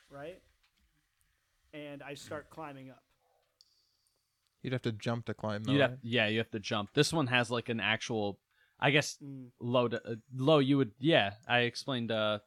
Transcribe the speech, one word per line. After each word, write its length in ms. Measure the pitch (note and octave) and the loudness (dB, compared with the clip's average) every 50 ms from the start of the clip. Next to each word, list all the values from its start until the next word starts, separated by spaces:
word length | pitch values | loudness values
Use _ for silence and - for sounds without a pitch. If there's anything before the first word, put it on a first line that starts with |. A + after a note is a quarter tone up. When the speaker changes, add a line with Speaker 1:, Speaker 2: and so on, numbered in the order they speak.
| _ _ | _ _
Speaker 1:
right? 300 | C#3+ C#3 D3 E3+ F#3+ - _ _ _ _ _ _ _ _ _ _ _ _ _ _ _ _ _ _ _ _ _ _ _ _ _ _ | -16 -14 -14 -14 -14 -16 _ _ _ _ _ _ _ _ _ _ _ _ _ _ _ _ _ _ _ _ _ _ _ _ _ _
And 300 | - D3+ D3 C#3+ C#3+ C#3 | -16 -14 -14 -12 -14 -14
I 120 | C3+ C#3 D3 | -14 -14 -16
start 360 | C#3+ - - E3 D3 C#3+ - | -14 -14 -12 -12 -12 -14 -14
climbing 400 | - D#3+ D#3+ D3 C#3 C3+ C3 C3 | -16 -14 -14 -14 -14 -16 -18 -20
up. 120 | B2 - _ _ _ _ _ _ _ _ _ _ _ _ _ _ _ _ _ _ _ _ _ _ _ _ _ _ _ _ _ _ _ _ | -20 -20 _ _ _ _ _ _ _ _ _ _ _ _ _ _ _ _ _ _ _ _ _ _ _ _ _ _ _ _ _ _ _ _
Speaker 2:
You'd 100 | - B2 | -8 -6
have 100 | C3 B2 | -6 -4
to 100 | - B2 | -4 -4
jump 340 | A2 G#2 - A#2+ A#2 A#2+ - | -6 -4 -4 -6 -4 -4 -6
to 80 | - G#2 | -8 -8
climb, 300 | - - G#2+ G#2 G#2 A2 | -6 -6 -6 -6 -4 -2
though, 80 | A2 | 0
Speaker 3:
You'd 80 | C#3 C#3+ | 2 2
have, 80 | C3 A#2+ | 2 2
Speaker 2:
right? 80 | B2+ - | 0 -4
Speaker 3:
yeah, 240 | - A2+ A#2+ A#2 G#2+ G#2+ | -6 -2 0 2 2 2
you 100 | A2 A2+ | 2 0
have 120 | A2+ - | -2 -4
to 80 | - G#2+ | -6 -8
jump. 300 | - - A#2 G#2 G#2 - - | -4 -4 -2 -2 -4 0 2
This 180 | C#3+ D3 - | 2 2 4
one 140 | D#3+ E3 C#3 | 2 0 0
has, 240 | A#2+ B2+ B2 A#2+ G#2+ | 2 2 2 2 0
like, 180 | B2 A#2 - - | -2 -4 -4 -4
an 120 | A#2 A2 | -4 -2
actual, 580 | G2 G#2 A2+ - - - A#2 G#2+ G#2 G2+ F#2+ - _ _ _ _ _ _ _ - | 0 0 0 0 -2 -2 -2 -2 -2 -2 -4 -8 _ _ _ _ _ _ _ 0
I 100 | - C#3+ | 2 4
guess, 280 | C#3 D3 C#3 - - - | 4 4 2 0 -6 -12
Speaker 1:
Mm. 280 | D3 C#3 C3+ C3 B2+ B2 - - | -14 -14 -14 -14 -16 -18 -14 -8
Speaker 3:
low 280 | A#2+ A#2+ B2+ B2+ A#2+ A2+ | -2 2 2 2 2 2
to, 140 | A#2 - - - | 0 -4 -6 -8
uh, 20 | A#2 G#2+ - - B2+ | -10 -10 -10 -10 -6
low, 240 | C3 C3 D3+ D#3+ D3 | 0 4 6 6 6
you 200 | C3+ C3+ C#3+ C#3 | 6 6 4 4
would, 140 | C3 G#2 - - | 2 0 -2 -2
yeah, 360 | B2+ D#3+ E3 C3 G2+ G2 G2+ - - | 2 4 4 4 4 2 -2 -6 -2
I 140 | A#2+ A#2+ A#2+ | 0 2 2
explained, 500 | A#2+ A#2+ - - - C#3 C3 A#2+ A#2 A2 | 2 2 -2 -6 -6 -4 -4 -2 -2 -2
uh, 280 | A2+ A2 G#2+ G#2+ G#2+ G#2 - | 0 0 2 0 0 -2 -6